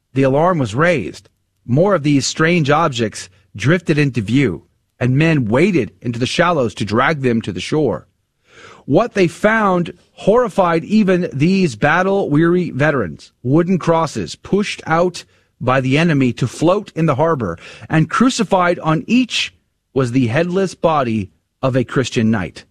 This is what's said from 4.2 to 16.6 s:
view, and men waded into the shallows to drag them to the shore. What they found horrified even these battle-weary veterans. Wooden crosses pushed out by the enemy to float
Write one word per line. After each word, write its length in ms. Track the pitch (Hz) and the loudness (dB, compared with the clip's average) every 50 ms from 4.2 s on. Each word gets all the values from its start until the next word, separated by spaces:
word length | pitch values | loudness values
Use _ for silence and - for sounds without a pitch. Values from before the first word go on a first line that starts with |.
view, 440 | 104 95 113 139 143 113 82 69 - _ _ _ _ _ _ _ | -2 0 2 2 2 0 -2 -4 -12 _ _ _ _ _ _ _
and 160 | 123 123 127 | -2 0 2
men 300 | 139 160 165 160 147 123 | 2 2 2 2 0 0
waded 460 | 98 110 131 165 208 185 151 107 90 - _ | 0 2 2 2 2 2 0 -2 -2 -8 _
into 200 | - 120 117 117 | -10 -8 -6 -4
the 40 | 127 | -4
shallows 480 | 120 - - 170 175 180 147 127 110 - | -4 0 0 0 2 2 0 -2 -2 -2
to 80 | - 117 | -6 -4
drag 380 | 95 104 117 131 147 165 143 | -2 0 0 2 0 0 0
them 200 | 131 123 117 113 | -2 0 0 0
to 80 | 101 - | -4 -6
the 100 | 90 90 | -8 -8
shore. 460 | - - 143 151 156 120 92 73 - _ _ _ _ _ _ _ _ _ _ - - - - - _ | -6 -4 -2 0 0 0 -2 -4 -8 _ _ _ _ _ _ _ _ _ _ -20 -20 -20 -20 -20 _
What 280 | - 131 175 226 240 - | 0 2 2 2 0 0
they 120 | 202 190 | 0 0
found 720 | 160 - - - 208 220 226 214 196 185 175 170 - - - _ _ | 0 0 0 0 0 2 2 2 2 0 0 -2 -4 -8 -16 _ _
horrified 720 | _ - - - 208 247 247 220 - - 185 170 165 170 165 | _ -4 0 2 2 2 2 0 0 0 0 2 2 -2 -2
even 440 | - 190 220 214 180 185 175 180 - | 0 2 2 4 2 2 0 0 -4
these 420 | - 131 143 175 190 190 185 160 113 | -2 0 2 2 2 2 0 0 -2
battle-weary 960 | 104 - 143 156 175 185 190 196 202 175 180 147 147 165 170 175 180 175 143 | 0 0 2 2 2 2 0 0 -2 0 0 2 2 4 4 2 2 0 -2
veterans. 640 | - 127 147 156 147 135 104 82 71 - - - _ _ | -2 0 0 0 0 0 -4 -6 -8 -14 -20 -20 _ _
Wooden 360 | - 123 139 165 175 170 190 156 | -4 0 2 2 2 2 -2 -2
crosses 580 | - - 165 160 165 151 - 113 90 78 - | 0 0 0 0 0 -4 -6 -8 -8 -8 -10
pushed 460 | - _ - - 196 208 - - - - | -16 _ -2 -2 -2 -2 -2 -8 -10 -4
out 380 | - 160 170 180 185 175 - - _ _ _ _ _ _ _ | -2 0 0 0 -2 -2 -6 -18 _ _ _ _ _ _ _
by 200 | 117 117 127 135 | -2 0 0 0
the 180 | 127 131 131 147 | 0 0 0 2
enemy 340 | 165 175 151 139 135 123 117 | 2 2 2 2 2 0 0
to 120 | - 139 | -2 -4
float 460 | 117 - - | -4 -2 0